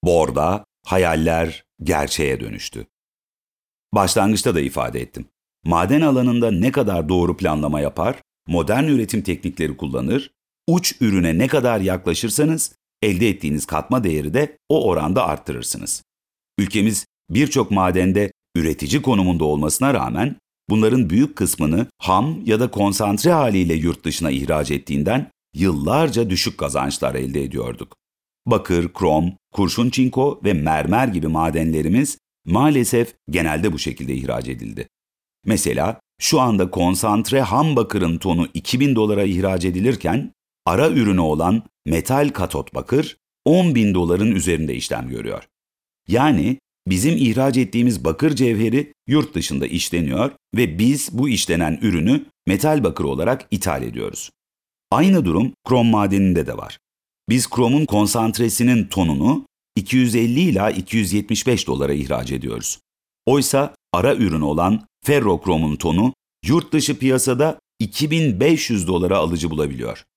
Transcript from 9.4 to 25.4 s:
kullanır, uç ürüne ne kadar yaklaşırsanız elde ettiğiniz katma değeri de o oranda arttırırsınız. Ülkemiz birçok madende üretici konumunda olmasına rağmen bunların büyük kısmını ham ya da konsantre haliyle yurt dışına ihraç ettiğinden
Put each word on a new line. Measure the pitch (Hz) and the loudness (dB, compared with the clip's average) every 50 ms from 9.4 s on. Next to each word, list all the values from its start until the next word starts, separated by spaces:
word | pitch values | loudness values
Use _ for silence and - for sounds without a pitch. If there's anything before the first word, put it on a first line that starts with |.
| - 87 85 - 82 76 - - | -4 -8 -6 -4 -4 -4 -4 -6
kullanır, | 87 73 64 64 64 69 110 143 139 - _ _ _ _ _ _ _ - | -8 -6 -4 -4 -2 -2 -2 -2 -4 -6 _ _ _ _ _ _ _ 0
uç | 165 175 180 - - - | 0 0 0 -2 -4 0
ürüne | 123 110 98 95 87 85 80 82 | 0 2 2 2 2 2 2 2
ne | 117 135 | 0 2
kadar | - 147 120 123 117 107 | 2 2 2 2 0 0
yaklaşırsanız | 95 95 92 92 92 - 82 - - 117 - - 147 156 160 - - - _ _ _ _ _ _ | 0 0 -2 -2 -2 -2 -4 -2 -2 -4 -2 0 0 0 0 -2 -4 -8 _ _ _ _ _ _
elde | - 104 98 87 113 113 | -2 0 0 2 2 0
ettiğiniz | 95 - - 76 73 76 - | 0 0 -2 -4 -4 -4 -4
katma | - - 78 78 - 120 127 117 | -4 -4 -4 -2 -2 -2 -2 0
değeri | 92 80 76 71 76 78 | 0 -2 -2 -2 -2 0
de | 123 147 151 - _ _ _ | -2 -2 -2 -4 _ _ _
o | 147 - - 107 | 0 2 2 2
oranda | 87 80 76 78 92 117 107 82 | 0 0 0 0 0 0 0 0
arttırırsınız. | 76 73 - - 69 60 60 - - 50 50 - - - _ _ _ _ _ _ _ _ _ _ _ - | -2 -4 -6 -8 -8 -8 -6 -8 -8 -8 -8 -8 -10 -10 _ _ _ _ _ _ _ _ _ _ _ -2
Ülkemiz | 101 92 - 107 98 110 107 98 - _ _ _ _ _ | -2 0 2 2 2 2 0 -2 -6 _ _ _ _ _
birçok | - 117 147 143 - 139 110 - | 0 0 0 2 2 0 0 2
madende | 104 98 92 90 87 92 87 95 95 101 104 98 - _ _ _ _ | 2 2 2 2 2 2 2 2 2 2 0 -2 -4 _ _ _ _
üretici | 85 80 80 76 - - 71 73 151 | -2 0 0 -2 -2 -2 -2 -2 0
konumunda | 123 131 123 101 92 92 87 82 78 | 0 2 2 2 2 2 0 0 0
olmasına | 76 76 73 76 76 73 - 127 139 139 | 0 0 0 -2 -2 -2 0 0 0 0
rağmen | 110 65 64 60 78 107 143 - - _ _ _ _ _ - | 0 -2 -2 -4 -4 -4 -4 -6 -8 _ _ _ _ _ -2
bunların | 101 110 110 110 117 127 120 82 | 0 2 4 4 4 2 2 2
büyük | 80 107 139 147 - | 2 2 2 2 0
kısmını | - 101 - - - 78 73 78 - 78 - _ _ | -2 -2 -2 -2 -2 -2 0 0 0 -2 -4 _ _
ham | - - 92 - 120 151 160 156 - | -2 0 0 2 2 0 -4 -4 -2
ya | 113 107 110 | 0 0 0
da | 123 123 | 0 -2
konsantre | - 107 104 101 98 - 113 101 101 107 - 165 | -2 0 0 0 0 0 -2 -2 -2 0 2 2
haliyle | 175 160 143 120 104 95 90 85 82 | 2 2 2 2 2 0 2 2 0
yurt | 80 76 85 82 - _ | 0 0 -2 -2 -2 _
dışına | 82 76 - 82 78 | -6 -6 -4 -4 -2
ihraç | 67 69 67 67 78 76 76 - | -2 -4 -2 -2 -2 -2 0 -2
ettiğinden | 76 69 - - 73 71 73 85 110 135 147 - _ _ | -4 -6 -4 -4 -4 -2 0 0 -2 -2 -4 -6 _ _